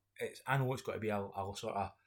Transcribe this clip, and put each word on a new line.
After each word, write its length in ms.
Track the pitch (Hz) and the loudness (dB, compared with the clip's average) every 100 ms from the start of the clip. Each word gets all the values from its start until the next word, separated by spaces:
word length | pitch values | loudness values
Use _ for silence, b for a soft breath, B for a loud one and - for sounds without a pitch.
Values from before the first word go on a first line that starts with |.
| _ - | _ -6
it's, 220 | 117 - - | -4 -4 2
I 100 | 135 | 4
know 160 | 127 | 4
it's 100 | 131 | 2
got 120 | - | -2
to 60 | 107 | -2
be 100 | 107 | 0
a, 100 | 104 | 0
a 320 | 98 98 98 | 0 -4 -4
sort 220 | 98 110 101 | -4 -2 0
of 140 | 92 b | -2 b